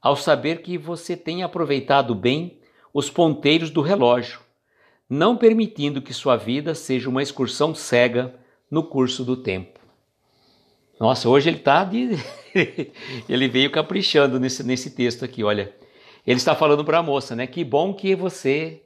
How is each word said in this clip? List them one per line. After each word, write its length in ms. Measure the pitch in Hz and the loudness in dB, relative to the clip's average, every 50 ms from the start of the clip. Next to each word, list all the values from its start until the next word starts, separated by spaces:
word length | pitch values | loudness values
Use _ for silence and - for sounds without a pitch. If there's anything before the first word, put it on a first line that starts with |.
| - | 4
ao 140 | 120 143 | 2 2
saber 440 | 143 - - 151 131 120 147 165 165 | 2 2 2 2 2 2 -4 -4 -4
que 160 | 165 180 180 | -6 -8 -8
você 400 | 170 147 165 170 156 - - 180 | -8 -8 -8 -12 -12 -8 -10 -10
tem 260 | 175 - - 165 180 185 | -8 -6 -8 -6 -6 -6
aproveitado 720 | 175 - 175 165 139 143 139 135 - 139 139 - 123 117 | -6 -4 -4 -2 -2 -2 -2 0 2 2 2 4 2 -2
bem 440 | 98 92 120 131 151 170 175 - _ _ _ _ _ _ _ _ | 0 0 0 0 0 -4 -8 -12 _ _ _ _ _ _ _ _
os 160 | 135 135 - | -4 -4 -2
ponteiros 600 | - - 175 160 147 - - 143 151 165 165 156 | 0 2 2 2 2 2 2 2 2 2 0 0
do 100 | 143 165 | -2 -2
relógio, 600 | 143 156 196 202 123 120 123 123 117 - - - _ _ _ _ _ _ _ _ _ _ _ _ _ _ | 0 0 2 4 4 4 4 4 0 -6 -12 -18 _ _ _ _ _ _ _ _ _ _ _ _ _ _
não 280 | 127 143 165 214 247 | -2 2 2 2 2
permitindo 680 | 233 240 226 220 220 220 - - - 143 143 151 135 127 | 6 4 4 6 4 0 -2 -2 -4 -4 -2 -2 -4 -8
que 100 | - 120 | -8 -12
sua 240 | - - 143 123 | -4 0 2 2
vida 380 | 113 104 110 123 143 147 165 160 | 2 2 -2 -4 -4 -2 -6 -8
seja 340 | 147 - - 131 127 113 135 | -8 -4 -4 -4 -2 -2 -2
uma 140 | 127 131 139 | -2 -2 -4
excursão 500 | - - - 131 113 - - 147 160 156 | -4 -2 -4 -4 -4 0 0 0 0 0
cega 600 | - - - - 120 123 123 113 123 127 127 - - _ _ _ _ _ _ | -6 -6 0 2 4 4 4 2 -2 -4 -4 -8 -18 _ _ _ _ _ _
no 140 | 143 156 156 | -4 -4 -4
curso 420 | - - 135 127 123 - - 131 | -2 0 0 0 0 0 -6 -4
do 120 | 123 127 | -4 -4
tempo." 420 | 127 127 110 95 92 90 - _ - _ _ _ _ _ _ _ _ _ _ _ _ _ _ _ _ _ _ _ _ _ _ _ _ | -4 -4 -6 -6 -6 -8 -12 _ -20 _ _ _ _ _ _ _ _ _ _ _ _ _ _ _ _ _ _ _ _ _ _ _ _
Nossa, 300 | 113 113 127 120 - 117 | 2 2 2 2 4 6
hoje 220 | 127 143 139 170 | 6 6 6 4
ele 100 | 160 - | -2 0
tá 240 | - 143 139 160 196 | 2 4 4 4 2
de, 260 | 190 190 233 254 247 220 147 123 - - - - - - | 0 -2 -2 -2 -2 -2 -4 -6 -10 -16 -18 -20 -2 0
<laughs> 760 | 190 165 - - - 143 - - - - - 131 123 110 - | 0 0 0 -2 -10 -10 -10 -10 -18 -16 -12 -12 -12 -8 -4
ele 180 | 120 127 131 | -2 0 0
veio 240 | 131 117 131 135 143 | 0 2 2 2 2
caprichando 680 | 143 160 151 - 190 202 190 - - 156 143 139 123 131 | 2 -2 -2 -2 -4 -4 -2 2 4 4 4 4 2 0
nesse, 240 | 127 127 127 - 131 | -2 -2 -4 -6 -4
nesse 260 | 123 127 123 - 156 | -4 -4 -4 -4 -10
texto 340 | - - 123 120 117 - 131 | -4 -2 -2 -2 -2 -4 -10
aqui, 200 | 120 - - 110 | -12 -6 -4 -2
olha. 280 | 104 107 104 98 98 - _ - _ _ _ _ - - _ _ | 0 0 0 -4 -6 -10 _ -20 _ _ _ _ -20 -20 _ _
Ele 120 | - 123 127 | 0 0 2
está 160 | - - 151 | 2 0 2
falando 300 | - 165 151 147 147 151 | 2 4 4 4 2 2
pra 180 | 151 156 165 170 | 0 0 0 0
moça, 340 | 156 139 139 135 - 120 | 0 -2 -4 -4 -6 -8
né? 100 | 113 123 | -8 -8
"Que 160 | 131 - 170 165 | -8 -6 -8 -6
bom 320 | 131 127 143 165 196 196 | -2 0 0 0 -2 -4
que 220 | 196 - 190 190 | -4 -2 -2 -2
você 680 | 185 185 180 175 - - 135 139 147 160 165 160 - _ | 0 -2 -8 -8 -4 -2 0 0 0 -2 -6 -12 -16 _